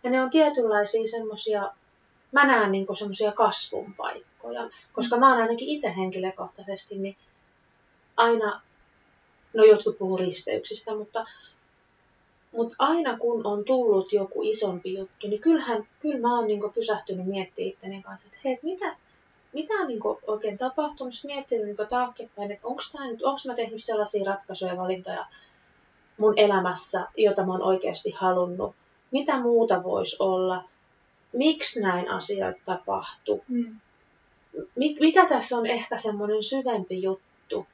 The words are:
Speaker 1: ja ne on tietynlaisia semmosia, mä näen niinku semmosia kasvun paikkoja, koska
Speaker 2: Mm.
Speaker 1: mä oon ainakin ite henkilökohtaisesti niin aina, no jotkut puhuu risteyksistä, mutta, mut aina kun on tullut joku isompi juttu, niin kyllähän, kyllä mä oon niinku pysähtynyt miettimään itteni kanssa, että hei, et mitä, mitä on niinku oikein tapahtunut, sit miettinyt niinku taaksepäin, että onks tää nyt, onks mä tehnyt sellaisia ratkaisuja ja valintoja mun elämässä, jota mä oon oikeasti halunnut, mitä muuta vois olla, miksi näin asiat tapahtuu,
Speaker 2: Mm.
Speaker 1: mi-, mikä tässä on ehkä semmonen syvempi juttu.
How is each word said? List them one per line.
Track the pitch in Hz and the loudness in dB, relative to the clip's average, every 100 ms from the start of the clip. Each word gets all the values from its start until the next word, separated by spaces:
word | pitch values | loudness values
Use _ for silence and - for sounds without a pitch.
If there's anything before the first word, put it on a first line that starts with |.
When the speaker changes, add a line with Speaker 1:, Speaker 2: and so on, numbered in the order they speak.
Speaker 1:
ja | 247 | 2
ne | 262 | 0
on | 262 | 4
tietynlaisia | 320 302 285 226 208 208 226 220 | 4 4 4 2 2 2 0 -2
semmosia, | 233 220 214 220 208 196 - _ _ _ _ _ | -4 -8 -6 -2 -2 -2 -10 _ _ _ _ _
mä | 277 277 | 4 6
näen | 233 202 | 6 4
niinku | 190 196 | 0 -2
semmosia | 196 208 190 214 | -6 -8 -2 -2
kasvun | - 214 - - - - | 4 2 2 -6 -8 -10
paikkoja, | - - - - _ - 240 226 - _ | -10 -10 -10 -18 _ -12 -10 -10 -14 _
koska | - 240 240 | -6 0 6
Speaker 2:
Mm. | |
Speaker 1:
mä | 262 | 6
oon | 247 | 6
ainakin | 226 233 269 | 2 0 -4
ite | 302 214 175 | -4 -4 -2
henkilökohtaisesti | 185 185 190 - 185 - 196 196 - 196 | -4 -4 -6 -6 -12 -12 -12 -12 -10 -8
niin | 196 196 _ _ _ _ _ _ _ _ _ - | -8 -10 _ _ _ _ _ _ _ _ _ 2
aina, | 233 226 214 - _ _ _ _ _ _ _ _ _ | 4 4 0 -4 _ _ _ _ _ _ _ _ _
no | 220 | 8
jotkut | 214 208 208 - | 10 10 4 -2
puhuu | 190 185 | -2 0
risteyksistä, | 180 - - 107 - 214 - | -2 -4 -6 -6 -6 -10 -8
mutta, | 214 208 226 233 - - _ _ _ _ _ _ _ _ _ _ | -8 -6 -8 -8 -16 -20 _ _ _ _ _ _ _ _ _ _
mut | 233 233 - | -4 -4 2
aina | 285 339 277 226 | 2 4 0 0
kun | 233 233 208 | 0 0 0
on | 208 | -2
tullut | 208 254 233 196 190 | 2 2 4 4 4
joku | 208 190 - | 0 0 -2
isompi | 214 214 202 180 185 | -2 0 -2 -2 -6
juttu, | 190 190 _ 208 | -8 -8 _ -6
niin | 208 | 0
kyllähän, | 330 320 247 214 214 _ | 4 4 2 -4 -4 _
kyllä | 302 262 | -4 0
mä | 233 240 | 0 2
oon | 214 | 0
niinku | 208 208 | -2 -2
pysähtynyt | - - 208 - 180 185 | -4 -2 -2 -4 -6 -4
miettimään | 196 185 - 185 | -4 -6 -6 -8
itteni | - 190 196 | -8 -12 -12
kanssa, | 190 196 _ | -14 -18 _
että | - | -8
hei, | 269 | -4
et | 254 | -4
mitä, | 320 370 359 - _ _ _ _ _ | -6 -6 -8 -10 _ _ _ _ _
mitä | 285 320 | -10 -4
on | 427 311 | -2 -2
niinku | 226 214 - - | -2 -4 -4 -4
oikein | 214 214 196 | -4 -4 -4
tapahtunut, | 262 262 294 - 254 | -4 -2 -4 -6 -10
sit | 240 | -10
miettinyt | 285 285 277 226 208 | -10 -10 -4 -4 -4
niinku | 208 214 | -6 -4
taaksepäin, | 247 247 - 214 202 202 | -2 -2 -6 -16 -10 -8
että | 202 233 | -8 -10
onks | 269 - | -10 -10
tää | 285 262 | -10 -10
nyt, | 226 | -4
onks | 269 277 269 | -2 -2 -6
mä | |
tehnyt | 240 226 220 | -6 -6 -8
sellaisia | - 214 208 202 196 | -4 -2 -2 -2 -2
ratkaisuja | 196 - 190 185 | -4 -8 -8 -6
ja | 180 | -4
valintoja | 185 185 - 151 - - _ _ _ _ _ _ _ - | -4 -6 -6 -10 -12 -18 _ _ _ _ _ _ _ 2
mun | 214 208 | 4 6
elämässä, | 208 190 180 170 - 185 - - | 6 6 2 -4 -4 -4 -6 2
jota | 208 196 185 | 4 4 0
mä | |
oon | 185 | 0
oikeasti | 190 185 - 175 208 | 2 2 0 -6 -8
halunnut, | - 185 180 180 180 - - _ _ _ | -2 0 2 0 -4 -8 -8 _ _ _
mitä | 269 285 262 | -2 0 0
muuta | 240 233 226 180 | 4 4 4 2
vois | 180 196 185 - | 0 -2 -2 0
olla, | 190 185 185 185 - _ _ _ _ _ _ | 0 2 0 -2 -8 _ _ _ _ _ _
miksi | 240 302 311 - 240 | 2 2 2 -2 0
näin | 190 180 - | 0 0 -2
asiat | 185 - 196 185 - | -6 -4 -4 -4 -6
tapahtuu, | - 185 - 98 - - - 208 - | -6 -6 -4 -4 -6 -10 -4 -4 -2
Speaker 2:
Mm. | 240 233 220 _ _ _ _ _ _ _ - - - | -4 -4 -10 _ _ _ _ _ _ _ -14 -10 -2
Speaker 1:
mi-, | 302 - | 0 4
mikä | 311 381 359 | 6 6 6
tässä | 262 - 240 | 2 0 -2
on | 226 | 0
ehkä | 233 - 226 | -2 -4 -6
semmonen | 220 208 208 214 | -4 -4 -2 -2
syvempi | 208 269 254 214 185 185 | -2 -2 -2 -2 -4 -4
juttu. | 190 190 _ _ _ 202 - | -4 -4 _ _ _ -8 -8